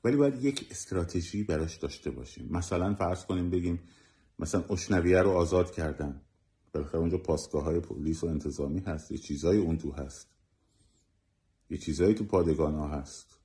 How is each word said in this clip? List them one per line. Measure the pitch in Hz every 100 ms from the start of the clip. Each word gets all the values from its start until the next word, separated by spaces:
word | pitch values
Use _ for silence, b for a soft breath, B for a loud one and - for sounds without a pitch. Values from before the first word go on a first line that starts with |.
ولی | 117 143
باید | 143 131
یک | 139 139 -
استراتژی | - - 95 85 90 85 104
براش | 101 78 82 -
داشته | 76 - 76
باشیم. | 62 64 - -
مثلاً | 73 87 87 95
فرض | 95 87 92
کنیم | - 92 87
بگیم | 90 87 85 b b b b b -
مثلاً | 82 90 -
اشنویه | 92 - 92 87 92
رو | 98
آزاد | 90 85 90 87
کردن، | - 78 71 73 69 _ _ _ _ _
بالاخره | 76 73 82
اونجا | 82 87
پاسگاه‌های | 80 78 - 76 78 82
پلیس | 82 - 78 80
و | 85
انتظامی | 78 73 71 71 85
هست، | 90 78 -
یه | 76
چیزایی | - 71 82 104
اون | 85 80
تو | 73
هست، | 71 67 - - _ _ _ _ _ _ _ _ _ _ _ _ _ _
یه | 78
چیزایی | - 76 90
تو | 107
پادگان‌ها | 104 92 82 78 76 76 73
هست. | 73 71 - - _